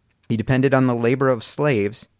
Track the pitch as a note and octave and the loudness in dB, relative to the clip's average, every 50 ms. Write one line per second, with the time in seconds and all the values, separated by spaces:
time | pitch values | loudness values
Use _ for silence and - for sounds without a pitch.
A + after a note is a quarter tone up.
0 | _ _ _ _ _ _ A#2 A2 A2 - C3 B2+ C3 C#3 C3 C3 C3 B2+ A#2+ A#2 | _ _ _ _ _ _ -4 -4 -2 0 0 2 2 2 2 2 2 2 0 0
1 | A#2 A#2 B2+ C3 C#3 C3 B2+ A2 - - - - D3 D3 C3+ G#2 G2 G#2 - - | 0 0 0 2 2 0 0 -2 -4 -10 -6 -2 -2 0 0 0 0 -2 -4 -8
2 | - - _ _ | -18 -20 _ _